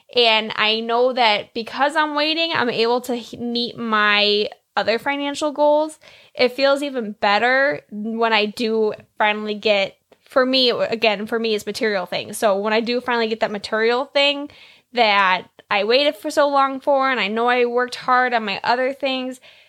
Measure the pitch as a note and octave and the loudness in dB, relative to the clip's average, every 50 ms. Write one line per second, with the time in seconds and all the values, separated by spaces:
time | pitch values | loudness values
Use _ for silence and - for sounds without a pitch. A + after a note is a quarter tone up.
0 | _ - - B3 A#3+ A3+ A3 A3 G#3+ G#3+ - - G#3+ G#3+ A3 A3+ A3+ A#3 A#3 A#3+ | _ -2 0 2 4 4 4 2 0 -2 -2 -2 0 0 0 -2 -2 0 0 2
1 | B3 C4 B3 B3+ A#3+ A3 G#3 F#3+ E3+ - - A#3 A3 - - B3 C4+ D4 D#4 D#4 | 2 2 2 2 2 2 2 0 -2 -6 -8 -10 -8 -8 -2 -2 0 0 2 0
2 | D4+ D4+ D4 D4 D4+ D#4 D#4+ E4 E4 E4 E4 - A#3 B3 - - A3+ A#3 B3 B3 | 0 0 0 -2 -2 0 0 -2 -2 -2 -2 -2 -2 -2 0 0 0 0 0 -2
3 | B3 - A#3+ A#3+ A3 - B3 - A#3+ A#3+ A#3+ A#3+ A#3+ - - - A#3 A3+ A3 G#3 | -2 -4 -6 -8 -8 -12 -12 -10 -8 -6 -4 -4 -4 -6 -8 -8 -6 -2 0 2
4 | G#3 G#3 G#3 G#3 G#3 G#3 G#3 G#3 G#3 - - - _ _ _ G#3 G3 G#3 A3 A3+ | 2 2 4 4 2 2 2 0 -2 -4 -8 -14 _ _ _ -2 0 0 -2 -2
5 | - C#4 C#4 C#4+ C#4+ C#4+ C#4+ - D#4 D4+ C4+ D4 D4 D4 D4 D4+ D#4 D#4 - - | -2 -4 -4 -4 -4 -6 -4 -4 -4 -4 0 2 2 4 4 2 0 -2 -6 -12
6 | - - - - - _ _ - B3+ A#3+ B3 C4+ C4+ C#4 C#4 C#4 D4 C#4+ C4 B3+ | -20 -20 -20 -20 -20 _ _ 0 0 0 2 2 2 2 2 2 -2 -4 -4 -6
7 | A3 G#3 G#3 - - G3+ G3+ G#3 A#3 B3 C4 C4+ C#4 C#4+ C#4+ - - _ G#3 G#3 | -6 -6 -4 -2 0 2 2 2 2 2 2 2 2 0 -2 -4 -8 _ -12 -8
8 | G#3 A3+ A3 A3+ A#3 A3+ A3 G#3 G#3 G#3 G3+ - B3 A3 A3 A3 G#3+ G#3+ - - | -8 -6 -4 -2 0 2 2 2 2 0 -2 -4 -2 -2 0 0 0 0 -2 -6
9 | - _ _ - A3 G#3 G#3 G#3+ G#3+ G#3+ G#3 G#3 G3 G#3+ G3+ G3 G3 - - _ | -12 _ _ 0 0 0 0 -2 -4 -6 -6 -2 0 2 2 2 0 -2 -6 _
10 | _ _ _ _ _ _ - C4 B3+ C4 C4 C4 B3+ A#3+ G3+ - F#3+ - A3+ A3 | _ _ _ _ _ _ 0 2 2 4 2 2 2 2 2 0 -2 -2 -2 0
11 | A#3 A3 G#3 F#3+ G#3+ G#3+ A#3+ A3+ A3+ A3+ G#3+ G#3 - G#3 G3+ - - A3 G3+ F#3+ | 0 0 0 0 -4 -4 -4 -4 -2 -2 -2 -4 -4 -6 -6 -4 -2 -2 -2 -2
12 | F3+ - F#3+ D3 A2 - G#3 - A#3+ G#3 F#3+ G3 G3+ A3 G#3+ A3+ A3+ A#3 A#3+ B3 | -4 -4 -6 -6 -6 -8 -4 -2 0 0 2 0 0 0 0 0 0 0 -2 -2
13 | B3 C4 A#3+ A#3 A3+ A3 A3+ A3 A3+ G3+ G#3+ G3+ - - A3 A3 A3 A3+ A#3+ B3 | -2 -2 -2 -2 -2 -2 -2 -2 -2 -4 -4 -6 -6 -4 -2 0 0 2 0 0
14 | C#4+ C4+ - C#4+ C#4 C#4+ C#4+ C#4+ C#4+ D4 - - - - - _ _ _ - A#3+ | -2 -2 0 2 2 2 0 -2 -6 -10 -14 -20 -20 -20 -20 _ _ _ 0 2
15 | A3+ G#3+ G3+ G3+ G3 F#3 F#3 F3+ - - _ - - - G#3 G3+ G3 G#3+ A#3+ C#4 | 2 4 4 4 4 4 2 0 -4 -8 _ -16 -6 -4 -2 0 2 2 2 2
16 | D4 D4 D4 - - D4+ C#4+ D#4+ C#4+ C#4+ C#4 C4+ C4+ C4+ C4+ C4 - D4 C#4+ C4+ | 2 2 0 -2 -6 -2 0 2 2 2 4 2 2 2 -2 -2 0 0 2 2
17 | C4+ C4+ C4 A3+ F#3+ G3 A3 A3+ A#3 B3 B3 B3 A#3+ A#3+ A#3+ B3 B3 B3 - - | 2 0 0 0 -2 -2 -2 0 0 2 2 2 2 2 0 0 -2 -2 -6 -6
18 | - B3+ B3+ B3 B3+ B3 A#3+ A3+ A3 G3+ F#3+ - - - A#3+ B3 B3+ C4 C4 - | 0 2 2 2 4 2 0 0 -2 -2 -4 -2 0 0 0 2 0 -2 -2 -4
19 | C#4+ C4+ C4 C4 B3+ C4 B3+ - - - - _ _ | -4 -4 -2 -4 -4 -8 -10 -12 -18 -20 -20 _ _